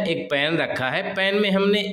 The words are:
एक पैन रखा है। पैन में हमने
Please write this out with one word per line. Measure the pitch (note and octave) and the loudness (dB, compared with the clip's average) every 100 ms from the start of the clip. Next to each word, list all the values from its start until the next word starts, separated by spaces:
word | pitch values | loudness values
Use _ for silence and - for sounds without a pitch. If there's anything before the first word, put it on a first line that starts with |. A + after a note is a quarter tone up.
एक | F#3+ E3 - | 0 -2 -2
पैन | C#3+ D3+ E3 | 0 2 0
रखा | B2+ - B2+ | 0 -2 -2
है। | D#3 F#3+ | -2 -4
पैन | F#3+ F#3+ G3+ | -2 0 2
में | G#3 | 2
हमने | F#3+ G3 G#3 F#3+ | 2 4 2 0